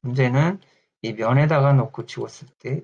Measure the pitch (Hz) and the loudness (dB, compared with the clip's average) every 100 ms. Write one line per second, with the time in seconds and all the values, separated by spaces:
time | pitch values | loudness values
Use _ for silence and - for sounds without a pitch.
0 | 127 127 127 135 165 196 _ _ _ _ | -6 0 0 2 0 -2 _ _ _ _
1 | 113 110 113 131 151 156 139 139 117 - | -12 -4 0 2 2 2 4 4 2 -6
2 | 117 - 113 - - _ 120 147 | -14 -10 -12 -12 -20 _ -10 -10